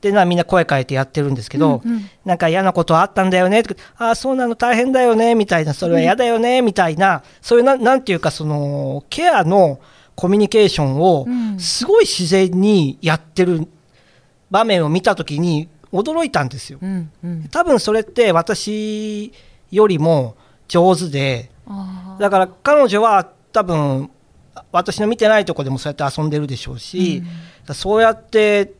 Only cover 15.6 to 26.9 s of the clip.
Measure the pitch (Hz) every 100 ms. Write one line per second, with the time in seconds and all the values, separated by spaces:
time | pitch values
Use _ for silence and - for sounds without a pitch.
15.6 | 160 _ _ 180 233 320 311 175 131 127
16.6 | - 139 185 185 165 _ 170 170 156 302
17.6 | 349 262 - 214 214 - 226 170 170 208
18.6 | - 214 214 214 214 208 214 - - _
19.6 | _ 185 214 170 160 160 123 - _ _
20.6 | _ 175 175 175 175 139 139 123 123 _
21.6 | - 196 190 185 185 190 202 196 185 -
22.6 | - 294 262 202 226 202 175 _ _ -
23.6 | 185 160 147 131 139 _ _ _ _ -
24.6 | _ 175 185 - 214 226 214 214 190 165
25.6 | 135 131 151 143 143 - 156 151 147 127
26.6 | - 127 -